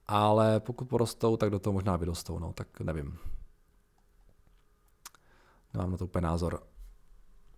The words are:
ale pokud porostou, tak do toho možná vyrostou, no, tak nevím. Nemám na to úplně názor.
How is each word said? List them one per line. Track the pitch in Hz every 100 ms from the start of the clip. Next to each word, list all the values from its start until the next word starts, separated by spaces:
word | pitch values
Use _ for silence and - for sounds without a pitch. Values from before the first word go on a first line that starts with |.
| -
ale | 104 107 107 110 110
pokud | - 117 127
porostou, | 120 113 - 117 113
tak | 107
do | 101
toho | 104
možná | 95 95 87
vyrostou, | 85 85 - 85
no, | 82
tak | - - -
nevím. | 95 78 71 78 - - - - _ _ _ _ _ _ _ _ _ _ _ _ _ _ - _ _ _ _ _ _
Nemám | 107 92
na | 90
to | 90
úplně | 92
názor. | 82 85 85 - - - - - - - - - -